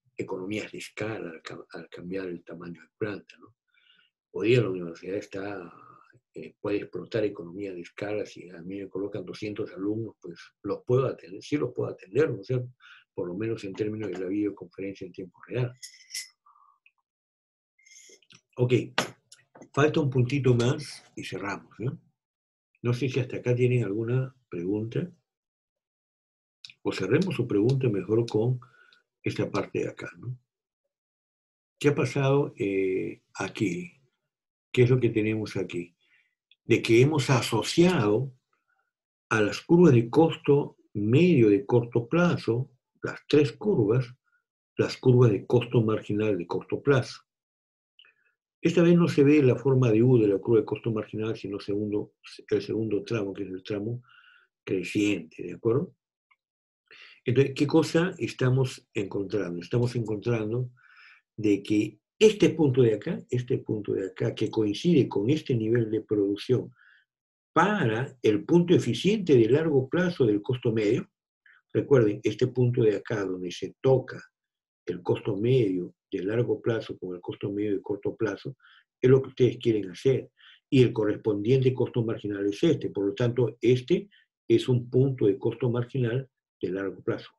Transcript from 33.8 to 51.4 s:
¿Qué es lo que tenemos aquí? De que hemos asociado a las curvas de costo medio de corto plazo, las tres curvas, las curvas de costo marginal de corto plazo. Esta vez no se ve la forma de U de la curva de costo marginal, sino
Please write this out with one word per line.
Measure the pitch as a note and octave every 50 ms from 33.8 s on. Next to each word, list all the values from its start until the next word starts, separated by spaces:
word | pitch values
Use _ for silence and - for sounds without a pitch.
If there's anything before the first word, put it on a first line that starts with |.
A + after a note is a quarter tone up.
| F2+ F2 - _ _ _ _ _ _ _ _ _ _ _ _ _ _ _
¿Qué | - B2 B2
es | A#2+
lo | C3 A#2+
que | A#2 A2+
tenemos | - A2 G#2+ G#2+ A2 A2 G#2+ G2 -
aquí? | G2 F#2 E2+ - F2 F2 - _ _ _ _ _ _ _ _ _ _ _ _ _ _ _
De | - A#2 G2+ -
que | - A#2 A#2
hemos | B2+ D3 D#3+ D3+ B2+ -
asociado | C#3 B2 A2 - - A2 - - - - E3+ F3+ F#3 D3+ G#2+ G#2 G#2 A2+ C3+ C#3 - _ _ _ _ _ _ _ _ _ _ _ _ _ _ _ _ _ _ -
a | A2+ A2
las | G#2 G2+ F2 - -
curvas | - D#3+ F3 F3+ D#3+ C3
de | A#2+ A#2 A#2+
costo | - C#3+ E3 D#3+ D#3+ - - - C#3+ C#3+ D3 - - _ _ _ -
medio | G#2 G2+ G#2+ A#2 C#3+ E3+ F#3 E3+ C3 A#2 G#2+
de | G2+ G2 -
corto | - A#2+ A#2+ A#2+ A#2+ - B2 A#2+
plazo, | - - E3+ F3 F3 - - - - A2+ B2 C3+ - _ _ _ _ _ _ -
las | - - - -
tres | - - D3 D3 C3 -
curvas, | - - G#3+ G3 D3 A2 G2 A2+ C3 C3 - - _ _ _ _ _ _ _ _ _ _ _ _
las | - - - - -
curvas | - C3 B2 B2+ C3 A2+ G2+
de | F#2+ -
costo | - - A#2+ A#2+ - - B2 A2
marginal | A2 G#2+ G#2 - - G#2+ G#2 G#2+ G#2+ G#2
de | F2+ E2+
corto | - - F#2 - - - G2 -
plazo. | C#3 C#3+ C3 B2+ - - - _ _ _ _ _ _ _ _ _ _ _ _ _ _ _ _ _ _ _ _ _ _ _ _ _ _ _ _
Esta | - E3 - F3+ E3+
vez | E3+ F3
no | F3 F3 D3
se | - - C#3+
ve | C#3 D3+ D3+ C#3+
la | B2+ A#2
forma | A#2 - C#3 C3+ B2+ B2+ A#2+
de | G#2+ A2 A#2
U | B2+ C3 A#2+
de | G#2+ G#2
la | G2 F#2+
curva | - - A#2+ A2
de | G2+
costo | - G#2+ - - A#2+ A2
marginal, | G#2+ G#2 - - G#2+ G#2+ A2 G#2+
sino | -